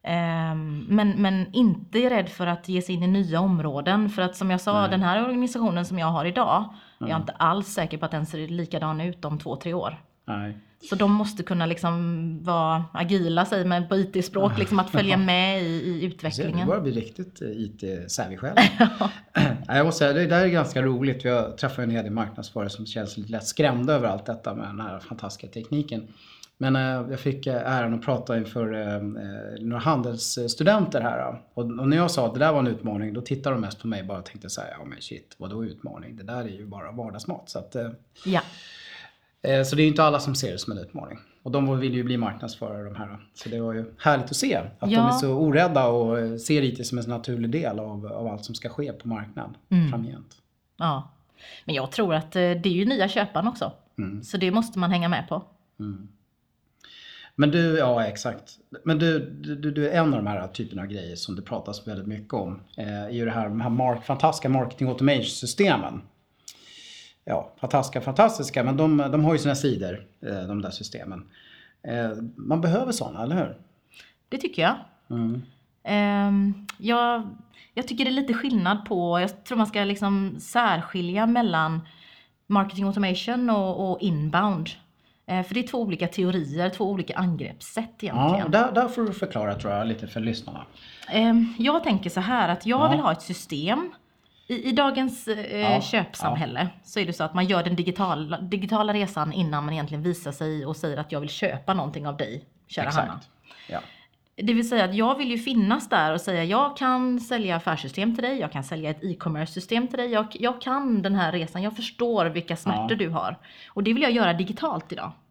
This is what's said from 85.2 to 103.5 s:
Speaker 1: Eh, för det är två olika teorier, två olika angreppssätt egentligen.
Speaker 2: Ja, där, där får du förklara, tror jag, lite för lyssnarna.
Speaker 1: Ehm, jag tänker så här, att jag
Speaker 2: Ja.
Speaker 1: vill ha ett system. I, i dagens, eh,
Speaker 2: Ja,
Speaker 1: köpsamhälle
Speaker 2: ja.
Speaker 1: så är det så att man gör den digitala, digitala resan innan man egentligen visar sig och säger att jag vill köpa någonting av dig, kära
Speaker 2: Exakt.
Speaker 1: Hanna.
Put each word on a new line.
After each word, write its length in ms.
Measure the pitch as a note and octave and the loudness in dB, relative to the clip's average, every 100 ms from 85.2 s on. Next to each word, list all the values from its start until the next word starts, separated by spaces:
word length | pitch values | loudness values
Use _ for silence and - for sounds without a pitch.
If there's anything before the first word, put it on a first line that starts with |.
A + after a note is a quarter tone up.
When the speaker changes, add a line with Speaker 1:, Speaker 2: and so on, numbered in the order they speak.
| - | -4
Speaker 1:
Eh, 160 | F#3 | -4
för 120 | F3+ | -2
det 60 | A3 | -4
är 20 | A#3+ | -2
två 160 | B3+ | -2
olika 260 | G#3+ E3 E3+ | -2 -2 -2
teorier, 600 | - F3+ F#3 D3 D3+ F3+ | 0 2 2 -2 -2 -2
två 200 | F3+ G3 | 0 -2
olika 260 | F#3+ - - | -2 -4 0
angreppssätt 800 | F#3 D#3+ - - - - A3+ - | 0 0 -6 -10 -8 -8 -8 -8
egentligen. 360 | G3+ A#2+ D3 F#3+ | -4 2 2 2
Speaker 2:
Ja, 100 | D#3+ | 4
där, 240 | G3+ A#3+ | 4 4
där 160 | G3+ B3 | 2 2
får 140 | A#3+ | 0
du 100 | A3 | -2
förklara, 420 | F#3 F#3+ A2+ G#2 | -2 -4 -2 -2
tror 180 | G2+ G#2 | -2 -2
jag, 140 | G2+ A2+ | 0 0
lite 200 | G#2+ G#2 | -4 -6
för 140 | A#2 | -4
lyssnarna. 440 | A2+ A2+ - - - - - - - | -2 -4 -8 -14 -16 -20 -20 -20 -2
Speaker 1:
Ehm, 460 | G#3+ A3+ A#3 A3+ - | 2 6 6 4 2
jag 260 | B3 D#4+ | 2 2
tänker 260 | E4 G3 F3 | 2 0 0
så 100 | F3+ | -2
här, 280 | F#3 B3 F3+ | 0 2 2
att 180 | F3 G#3 | 2 2
jag 140 | B3+ | 4
Speaker 2:
Ja. 80 | D#4 | 4
Speaker 1:
vill 100 | D#4 | 4
ha 120 | C4 | 4
ett 100 | - | 0
system. 720 | - F3+ - C#3+ D#3+ C4 F4 - _ _ _ _ - | -4 -10 -6 -4 0 0 -2 -10 _ _ _ _ -8
I, 180 | A#3+ B3 | -4 0
i 40 | |
dagens, 560 | A#3+ C#4 C4 C4 - - | 4 4 2 -2 -4 -6
eh, 320 | G#3+ G#3 G#3 | -4 -4 0
Speaker 2:
Ja, 200 | G#3 - | 2 2
Speaker 1:
köpsamhälle 800 | - A3 E3+ - - D3+ D#3+ B2+ | 2 0 -2 -2 -2 -2 -2 -2
Speaker 2:
ja. 200 | F3 - | -4 -4
Speaker 1:
så 160 | - A3 | -8 -4
är 60 | F3 | -2
det 60 | |
så 120 | E3+ | -2
att 100 | D#3 | -2
man 100 | F3+ F#3 | 0 2
gör 160 | F#3 | 2
den 140 | E3+ F3 | 2 0
digitala, 640 | E3+ F3 F#3+ D3 D3+ E3 | 0 0 0 0 -2 -6
digitala 520 | F3+ G3+ F#3+ G#3+ G#3 | -4 -4 0 2 4
resan 400 | G#3 G3 D#3+ D3+ | 2 0 -2 -2
innan 320 | F#3 E3 D3 | 0 0 0
man 80 | D3 | -2
egentligen 280 | D#3 D3 D3 | -4 -4 -2
visar 300 | E3+ F3 D3 | -2 -2 -8
sig 340 | C#3 D#3 D#3 C#3 | -6 -4 -4 -6
och 100 | D#3 | -4
säger 200 | D#3 D3 | -4 -4
att 160 | D3+ | -4
jag 80 | D3 | -6
vill 80 | C#3+ | -6
köpa 460 | - G3 C3+ - | -2 -2 -2 -2
någonting 320 | F#3+ C#3+ D3+ C#3+ | 0 -2 -6 -8
av 100 | C#3 | -6
dig, 280 | A#2+ B2+ - _ _ | -6 -8 -14 _ _
kära 200 | - C#3+ | -4 0
Speaker 2:
Exakt. 220 | D3+ - | 0 0
Speaker 1:
Hanna. 120 | - - _ _ | -6 -14 _ _